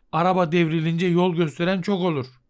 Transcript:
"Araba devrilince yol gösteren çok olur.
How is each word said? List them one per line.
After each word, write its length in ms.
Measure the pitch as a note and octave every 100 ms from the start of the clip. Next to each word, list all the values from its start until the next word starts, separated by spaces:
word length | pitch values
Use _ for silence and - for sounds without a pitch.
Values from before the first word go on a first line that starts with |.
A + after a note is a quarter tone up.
| _
"Araba 400 | D#3+ F3+ F#3 E3+
devrilince 540 | F3 D#3+ E3 D#3+ E3 F3+
yol 280 | E3+ F3+ E3
gösteren 460 | D#3+ C3+ E3+ F#3+
çok 180 | E3+ G3
olur. 260 | F3+ D3 A#2+ - _